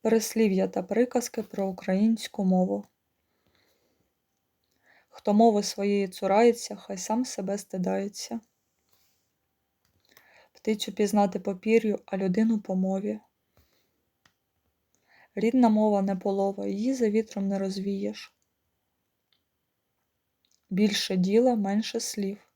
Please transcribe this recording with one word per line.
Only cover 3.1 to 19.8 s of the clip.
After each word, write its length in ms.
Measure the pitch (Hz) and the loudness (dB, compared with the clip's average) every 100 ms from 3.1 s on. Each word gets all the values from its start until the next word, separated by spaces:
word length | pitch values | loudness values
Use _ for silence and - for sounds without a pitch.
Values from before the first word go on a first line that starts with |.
| _ _ _ _ _ _ _ _ _ _ _ _ _ _ _ _ _ _ _ _ | _ _ _ _ _ _ _ _ _ _ _ _ _ _ _ _ _ _ _ _
Хто 260 | - - | -8 2
мови 280 | 208 233 208 | 6 6 4
своєї 460 | 196 - 202 202 196 | -2 -4 0 0 -2
цурається, 680 | - 196 196 240 233 - 208 | -4 2 6 6 4 -6 -14
хай 220 | - 190 | -12 -12
сам 260 | - 226 | -4 -2
себе 340 | 254 - 190 202 | -2 -6 -6 -6
стидається. 840 | - 190 185 190 202 - - 226 _ _ _ _ _ _ _ _ _ _ _ _ _ _ _ _ _ _ _ _ _ | -6 -4 -2 -2 -4 -10 -12 -12 _ _ _ _ _ _ _ _ _ _ _ _ _ _ _ _ _ _ _ _ _
Птицю 400 | _ - 214 - | _ -4 -4 -4
пізнати 480 | - 208 208 202 196 | -2 0 2 2 0
по 160 | 202 190 | -6 -4
пір'ю, 440 | 220 226 226 196 - | 2 4 4 -4 -6
а 100 | 190 | -4
людину 440 | 190 185 226 220 | 0 2 2 0
по 160 | - 190 | -2 -2
мові. 440 | 185 190 208 214 _ _ _ _ _ _ _ _ _ _ _ _ _ _ _ _ _ _ _ _ _ | -2 -2 -4 -8 _ _ _ _ _ _ _ _ _ _ _ _ _ _ _ _ _ _ _ _ _
Рідна 340 | - 214 262 233 | -2 0 4 4
мова 340 | 214 214 202 | 4 2 2
не 140 | 196 190 | 0 -2
полова, 500 | 202 196 196 196 202 | -2 -2 -2 -4 -6
її 280 | 196 240 | -4 -4
за 160 | 262 226 | 0 0
вітром 380 | 208 220 - 196 | 0 -2 -4 -4
не 100 | 196 | -2
розвієш. 760 | 196 196 196 196 208 214 - _ _ _ _ _ _ _ _ _ _ _ _ _ _ _ | -4 -6 -6 -6 -6 -10 -18 _ _ _ _ _ _ _ _ _ _ _ _ _ _ _